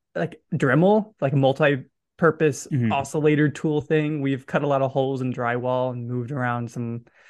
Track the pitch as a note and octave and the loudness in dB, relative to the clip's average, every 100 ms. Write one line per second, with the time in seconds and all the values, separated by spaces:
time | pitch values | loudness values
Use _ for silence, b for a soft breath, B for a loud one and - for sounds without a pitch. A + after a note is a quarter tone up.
0 | _ E3+ D#3+ - _ C#3+ C#3 C#3+ F#3 G#3+ | _ -6 -6 -8 _ 0 2 4 4 4
1 | G#3 _ C#3 C#3 C3+ C#3 D3+ C3+ - _ | 0 _ -2 2 2 4 2 0 -6 _
2 | _ - E3 D#3 D3+ B2+ - C#3 A2+ C#3 | _ 0 2 4 2 0 -4 0 2 0
3 | C#3 D#3 D3+ D3 D3+ C#3+ D#3+ D3+ - D#3 | -2 0 2 4 2 0 -2 -2 0 0
4 | D3+ D3+ C3+ C3 - C#3+ C#3+ C3+ C3+ C3+ | 0 -2 -2 -4 -2 -2 0 0 0 0
5 | C3+ C3 B2+ B2 A#2+ B2 B2+ B2+ B2+ B2 | -2 -2 -4 -4 -4 -2 -2 -2 -2 -6
6 | A#2+ B2 A#2 C#3+ B2 A#2+ A#2 B2+ A#2 A#2 | -6 -6 -6 -4 -4 -4 -6 -8 -8 -8
7 | b b | b b